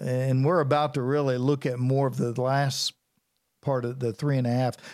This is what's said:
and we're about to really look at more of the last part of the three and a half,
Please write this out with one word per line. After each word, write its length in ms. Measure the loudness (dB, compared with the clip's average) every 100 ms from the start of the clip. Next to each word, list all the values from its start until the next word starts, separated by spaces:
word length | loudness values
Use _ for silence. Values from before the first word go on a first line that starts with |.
and 420 | -4 -2 2 2
we're 160 | 4 2
about 340 | 2 2 0
to 80 | -2
really 340 | 0 0 0 0
look 280 | 2 0 -2
at 120 | -2
more 280 | 0 2 0
of 100 | 0
the 220 | -4 -2
last 520 | 0 0 0 -2 -6 -8 _ _ _ _ _ _
part 240 | -2 -2
of 140 | -2 -4
the 140 | -4
three 260 | -2 -2 0
and 80 | 0
a 40 |
half, 240 | 0 0 -4 -16